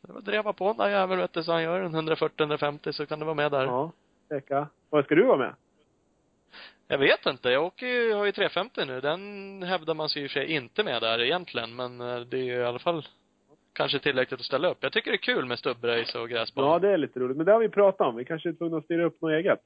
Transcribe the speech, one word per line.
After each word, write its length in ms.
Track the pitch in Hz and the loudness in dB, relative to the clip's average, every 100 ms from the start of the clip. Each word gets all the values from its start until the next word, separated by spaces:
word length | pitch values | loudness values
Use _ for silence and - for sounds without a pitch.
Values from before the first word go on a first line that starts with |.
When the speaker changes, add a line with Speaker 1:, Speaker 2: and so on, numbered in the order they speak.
Speaker 1:
det 120 | - | -20
var 80 | - | -14
dreva 320 | 202 208 214 | -4 -2 -2
på 140 | 196 190 | -2 -2
den 100 | 226 | 2
där 120 | 202 | 2
jäveln, 320 | 202 185 185 | 2 2 0
vet 120 | 180 | -2
du, 100 | 175 | -4
så 100 | 165 | 0
han 100 | 165 | 0
gör 180 | 165 180 | 0 -2
en 140 | 185 | -2
hundrafyrtio, 480 | 160 160 160 156 - | -2 0 0 0 0
hundrafemtio, 500 | 151 147 147 147 - | 0 0 -2 -2 -6
så 140 | 147 147 | -6 -6
kan 120 | 151 | -6
det 60 | |
vara 100 | 156 | -4
med 180 | 156 147 | 0 0
där. 120 | 143 131 | 2 0
Speaker 2:
Ja, 260 | 127 160 - _ _ _ | 0 -4 -8 _ _ _
sträcka. 420 | 143 - 139 147 - _ | -8 -2 -2 -2 -10 _
Vad 140 | 151 | 0
ska 100 | 143 | 4
du 100 | 151 | 6
vara 120 | 254 165 | 6 6
med? 180 | 117 - _ _ _ _ _ _ _ _ _ - - - _ | 2 -6 _ _ _ _ _ _ _ _ _ -20 -20 -20 _
Speaker 1:
Jag 100 | 143 | 2
vet 280 | 139 143 - | 4 4 0
inte. 240 | 131 123 | -2 0
Jag 140 | 131 | 2
åker 220 | 170 - 254 | 0 -4 -4
ju, 260 | 247 233 | 0 0
har 120 | 208 | 0
ju 80 | 202 | 0
trehundrafemtio 520 | 196 175 - 214 - | 0 0 0 -4 -4
nu. 160 | 151 127 | -6 -2
Den 600 | 143 170 202 202 196 196 | -2 -2 -6 -14 -14 -10
hävdar 320 | 180 185 156 | -4 -4 -2
man 140 | 156 156 | -4 -4
sig 140 | 151 | -4
i 40 | 139 | -4
och 40 | |
för 100 | 143 | -4
sig 120 | 135 | -2
inte 320 | 160 120 - | -2 -2 -4
med 180 | 214 120 | -2 0
där 180 | 113 113 | 0 2
egentligen, 560 | 120 175 175 127 113 120 | 2 0 -2 -8 -8 -8
men, 240 | 123 123 | -8 -8
eh, 200 | 123 123 | -8 -8
det 180 | 123 131 | -6 -4
är 40 | |
ju 80 | 127 | -2
i 120 | 123 | -2
alla 140 | 120 120 | -2 -2
fall 280 | 175 170 - _ _ _ _ _ _ | -2 -2 -6 _ _ _ _ _ _
kanske 260 | - 143 143 | -4 -2 0
tillräckligt 420 | 151 127 127 127 | 0 2 0 -2
att 60 | 120 | -4
ställa 220 | 135 170 | 0 0
upp. 100 | 139 | 0
Jag 120 | 139 | -2
tycker 180 | 220 - | -2 -2
det 40 | 220 | -2
är 20 | - | 0
kul 120 | 240 120 | 0 0
med 120 | 120 | -2
stubbrace 600 | 143 117 120 117 113 120 | -4 -2 0 0 0 -4
och 100 | 117 | -4
gräsbana. 400 | 120 113 - 143 | -4 -4 0 2
Speaker 2:
Ja, 100 | 170 | 4
det 100 | 196 | 4
är 60 | 185 | 2
lite 220 | 135 127 | 0 -2
roligt. 160 | 127 135 | -2 0
Men 100 | 165 | 4
det 60 | |
har 60 | 226 | 6
vi 80 | 220 | 4
pratat 380 | 196 202 190 160 | 4 4 6 0
om. 80 | 117 | 0
Vi 80 | |
kanske 240 | 131 160 170 | -6 -6 -6
är 40 | |
tvungna 240 | 160 170 160 | -4 -4 -4
att 80 | |
styra 200 | 147 170 | -2 0
upp 160 | 170 160 | 0 0
något 100 | 160 | 0
eget. 280 | 156 180 113 | 0 2 0